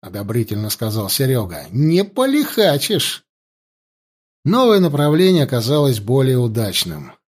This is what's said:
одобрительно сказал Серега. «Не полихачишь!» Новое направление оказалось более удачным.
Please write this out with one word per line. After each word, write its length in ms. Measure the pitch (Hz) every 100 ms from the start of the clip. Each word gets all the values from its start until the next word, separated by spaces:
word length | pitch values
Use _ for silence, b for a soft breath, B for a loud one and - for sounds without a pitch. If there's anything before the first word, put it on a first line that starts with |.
| -
одобрительно 600 | 98 101 117 110 104 104
сказал 400 | - 110 107 98
Серега. 580 | - 135 131 98 85 -
«Не 320 | 110 156 170
полихачишь!» 1200 | 202 - 262 285 285 - 202 143 - - - - _ _ _ _ _ _ _ _ _ _ _ _
Новое 360 | 139 226 254 202
направление 640 | 175 143 147 156 185 180
оказалось 560 | 139 123 113 151 143 113
более 380 | 101 131 131 127
удачным. 760 | 120 110 107 90 87 76 69 -